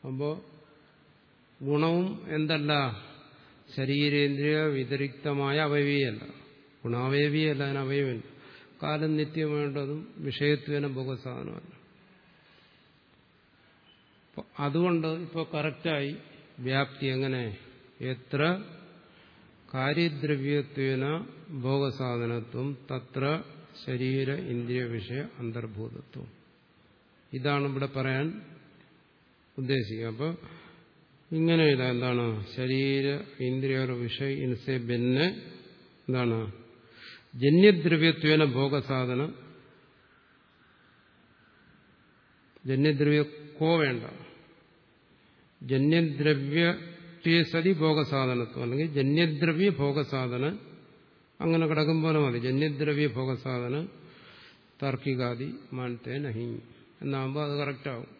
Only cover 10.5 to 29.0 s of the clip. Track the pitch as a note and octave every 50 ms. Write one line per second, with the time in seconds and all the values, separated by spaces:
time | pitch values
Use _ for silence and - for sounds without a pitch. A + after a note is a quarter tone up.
10.5 | D3 C#3+ C#3+ D3 D3 C#3+ C#3+ C#3+ C3+ C3 C3 C3 C3 A2+ - C3 B2 B2+ C3 -
11.5 | - - - - - - - - - - - - - - _ - - _ _ -
12.5 | - - - - _ _ _ _ _ _ _ _ - _ _ _ _ _ _ _
13.5 | _ _ _ _ _ _ _ - - _ _ _ _ _ _ _ - - - -
14.5 | - - C#3+ C#3+ C#3 E3 F3 F3+ E3+ E3 D#3 D#3+ D#3+ E3 F3 D#3+ - E3 D#3+ -
15.5 | - D3+ D3 D#3 C#3+ - - E3 D#3 C#3+ C#3 C#3 D#3 - - - - - - -
16.5 | - - B2 B2+ C3 C3+ C#3 C3+ - - C3 C3+ C3 C3 C#3 C3+ C3 B2+ A#2+ A2
17.5 | G2 - - - - - - - - - B2 B2+ B2+ B2 - - - C#3 D3 E3
18.5 | F3+ F#3+ G#3+ - - - - - - - - - - - - - - - - -
19.5 | - - - - - C3 C3 C#3 D3+ D#3 E3+ E3+ D3 C#3 C#3 D3 D3+ C3+ C3+ C#3+
20.5 | D3 D3 C3+ C#3 - C#3 C3+ C3+ C3+ B2+ C3+ C#3+ D#3 E3 A3 - - - - -
21.5 | E3 C3+ A#2+ C3 C3+ C#3 C#3 C3+ B2+ C#3 C3 B2+ A#2+ A#2+ A#2 A#2 A#2 A#2+ A2+ A#2
22.5 | - A#2+ B2+ C#3+ C#3 B2+ - - C3+ B2+ B2+ - - C3 C3 C#3+ D#3 D#3+ - -
23.5 | - - - - - - - - C3 A#2+ C3 B2+ C3 C3+ C3+ B2+ C#3 D3 C#3+ C3+
24.5 | A#2+ A#2+ A#2+ A#2 B2 B2+ B2 A#2 A#2 A2+ G2 - A#2+ C3+ D3 - - C#3 B2 A2+
25.5 | A2+ A#2+ A2+ A2 G#2 G2+ A2 A#2 A2+ - - - - C3+ - A#2+ - - _ _
26.5 | _ _ _ _ _ _ _ _ _ _ _ _ _ _ _ _ - C3 B2+ D3
27.5 | C#3+ C#3+ C#3 C#3 C3+ C3+ C#3 C#3 C#3 C3+ C3 C3+ C3 C3 C#3+ D#3+ F3 G#3+ - -
28.5 | - - - - - - - _ _ _